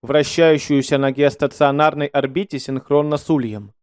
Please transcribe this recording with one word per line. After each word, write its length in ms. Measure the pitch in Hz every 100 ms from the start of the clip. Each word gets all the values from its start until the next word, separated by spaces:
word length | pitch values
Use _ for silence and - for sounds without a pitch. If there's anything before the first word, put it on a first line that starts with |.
вращающуюся 960 | 120 147 156 - 165 151 - 143 131 143
на 160 | 135
геостационарной 920 | 135 143 - 143 - 143 143 151 147 143
орбите 520 | 143 131 135 196 139
синхронно 600 | - 135 - 143 151 147
с 100 | -
Ульем. 460 | 156 117 107 104 _